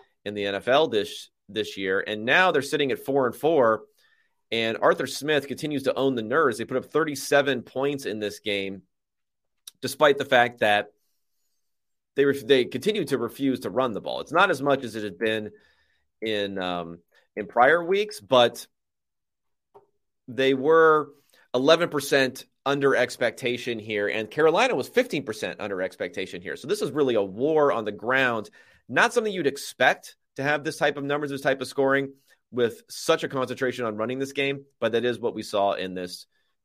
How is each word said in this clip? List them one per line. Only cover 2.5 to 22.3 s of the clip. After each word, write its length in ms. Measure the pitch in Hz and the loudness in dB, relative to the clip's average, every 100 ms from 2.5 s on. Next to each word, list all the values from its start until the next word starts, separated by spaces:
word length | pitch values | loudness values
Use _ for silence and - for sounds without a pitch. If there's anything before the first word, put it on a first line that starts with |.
they're 100 | 151 | 2
sitting 300 | 135 151 139 | -2 -2 -2
at 120 | 113 | -4
four 220 | - 135 127 | -2 0 0
and 100 | 113 | 0
four, 480 | 151 165 117 110 - _ _ _ _ _ _ | 2 4 4 2 -4 _ _ _ _ _ _
and 260 | 113 113 113 | -2 -2 2
Arthur 280 | 147 175 131 | 2 2 -2
Smith 400 | - 147 147 139 | -6 -2 -2 -2
continues 360 | 131 156 143 | -6 -6 -4
to 140 | 135 - | -2 0
own 160 | 135 | 0
the 80 | 123 | -2
Nerds. 360 | 107 139 147 110 | -2 0 0 0
They 80 | 113 | -4
put 120 | 131 | -6
up 140 | - | -2
thirty-seven 720 | 147 156 139 - 143 139 127 | -2 -2 -4 0 2 2 -2
points 420 | - 127 143 143 107 | -6 -4 -4 -2 -6
in 140 | 107 | -4
this 200 | 104 101 | -6 -6
game, 420 | 107 101 98 98 - _ _ _ _ _ _ _ - - | -4 -4 -4 -10 -16 _ _ _ _ _ _ _ -20 -10
despite 380 | 127 - 151 139 | -10 4 4 4
the 60 | 131 | 4
fact 340 | 127 120 120 | 4 4 2
that 320 | 107 104 - _ _ _ _ _ _ _ _ _ _ _ _ - | 2 2 0 _ _ _ _ _ _ _ _ _ _ _ _ 2
they 100 | 139 | 2
ref-, 200 | 139 113 | 2 4
they 200 | 135 120 | 4 4
continue 400 | 135 175 208 156 | -2 -2 -2 -2
to 120 | 131 | -2
refuse 440 | 113 - 135 123 | -4 -4 -4 -2
to 100 | 107 | -4
run 220 | 101 131 | -2 -2
the 80 | 95 | -4
ball. 180 | 76 64 | -6 -8
It's 140 | - | -2
not 180 | 160 196 | 2 2
as 100 | 147 | 2
much 220 | 143 135 | 0 0
as 120 | 123 110 | -2 -8
it 80 | |
had 140 | 104 90 | -8 -4
been 340 | 110 110 107 - _ _ _ _ _ _ | -2 -2 -6 -14 _ _ _ _ _ _
in, 380 | 110 104 101 98 | -4 -4 -4 -4
um, 400 | 92 87 85 85 _ _ _ - | -4 -4 -8 -14 _ _ _ -10
in 120 | 101 | -4
prior 360 | 117 131 165 | 4 6 4
weeks, 360 | 170 196 208 - | 2 0 -2 -8
but 480 | 101 127 120 - - _ _ _ _ _ _ _ _ _ _ - _ _ _ _ - | 4 6 6 2 -14 _ _ _ _ _ _ _ _ _ _ -20 _ _ _ _ -10
they 260 | 117 135 | 0 2
were 560 | 135 139 165 160 156 143 - _ _ _ 127 | 2 4 6 6 4 0 -10 _ _ _ 0
eleven 340 | 139 165 175 | 4 4 2
percent 560 | 147 - 143 131 | -4 0 2 2